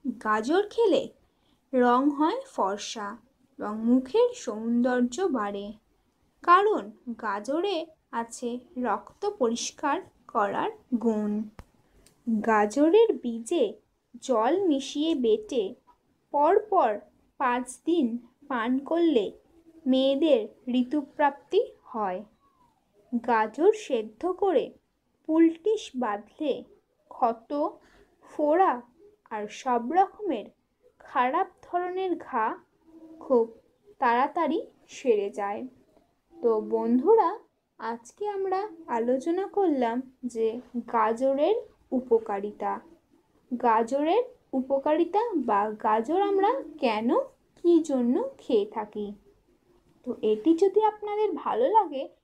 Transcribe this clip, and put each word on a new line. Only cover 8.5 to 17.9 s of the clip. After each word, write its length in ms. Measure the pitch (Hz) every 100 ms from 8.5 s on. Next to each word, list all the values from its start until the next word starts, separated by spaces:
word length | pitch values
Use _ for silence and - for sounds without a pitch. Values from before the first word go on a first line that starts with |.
| 247 - 254
রক্ত 440 | 240 226 - _ 415
পরিষ্কার 680 | 415 226 240 - - 294 320 370 _ -
করার 440 | 240 202 - 349 - _ 233
গুণ। 360 | 233 214 208 208 214 - - _ _ _ _ _ - 220 214
গাজরের 640 | 214 208 269 311 415 453
বীজে 520 | 262 247 226 226 339 214 - _ _ _ 240
জল 320 | - 233 226 359 381
মিশিয়ে 440 | 269 - 294 320 302
বেটে 480 | 233 214 - 269 196 247 _ _ _ _ _
পরপর 580 | 285 294 415 - 370 254 208 - _ _ _
পাঁচ 260 | 262 247 247 -
দিন 220 | -